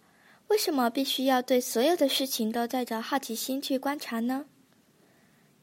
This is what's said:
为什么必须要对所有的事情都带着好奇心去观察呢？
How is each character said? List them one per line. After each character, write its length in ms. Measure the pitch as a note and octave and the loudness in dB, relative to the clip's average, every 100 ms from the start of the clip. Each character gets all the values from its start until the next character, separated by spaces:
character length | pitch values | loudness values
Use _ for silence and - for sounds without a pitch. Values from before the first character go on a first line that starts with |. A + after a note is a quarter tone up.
| _ _ _ _ - | _ _ _ _ 0
为 80 | G#4+ | 0
什 160 | F#4+ | 2
么 160 | C#4+ A#3+ | 2 2
必 160 | A#3+ | 0
须 220 | C4+ D4 C4 | -2 0 2
要 160 | B3+ | 2
对 180 | B3 B3+ | 4 2
所 220 | B3 A3+ | 2 2
有 120 | C#4 | 4
的 140 | F4 C#4 | 4 2
事 180 | C4+ C4+ | 2 -2
情 240 | - A3 | -2 -2
都 160 | A#3 A#3 | -2 -2
带 180 | B3+ | -2
着 180 | A#3+ A3+ | -2 -6
好 160 | A#3+ C#4 | -2 -4
奇 160 | C4+ | -2
心 260 | A3 - C4+ | -6 -4 -4
去 180 | C#4 C4 | -2 -2
观 200 | C4+ D4 | -2 -4
察 220 | - A3+ | -6 -4
呢？ 260 | A#3+ C4 D4 _ _ _ _ _ _ _ _ _ _ _ | -2 -4 -6 _ _ _ _ _ _ _ _ _ _ _